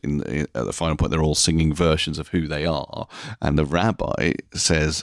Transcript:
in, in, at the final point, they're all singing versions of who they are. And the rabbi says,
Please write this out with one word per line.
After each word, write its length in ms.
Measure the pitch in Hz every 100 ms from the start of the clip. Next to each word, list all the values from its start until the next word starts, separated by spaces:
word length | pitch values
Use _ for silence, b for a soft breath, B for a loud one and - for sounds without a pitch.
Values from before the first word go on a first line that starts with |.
in, 200 | - 73
in, 180 | - 73 73
at 120 | - 62
the 80 |
final 200 | - 82
point, 160 | 78 80
they're 120 | 80
all 120 | 78
singing 380 | 76 - 80 80
versions 460 | 73 85 78 - 78
of 100 | 76
who 180 | 90 78
they 200 | 73 85
are. 420 | 76 - - - B B 110
And 180 | - 73
the 60 |
rabbi 680 | 73 85 110 - - - - - -
says, 500 | - - 80 78 78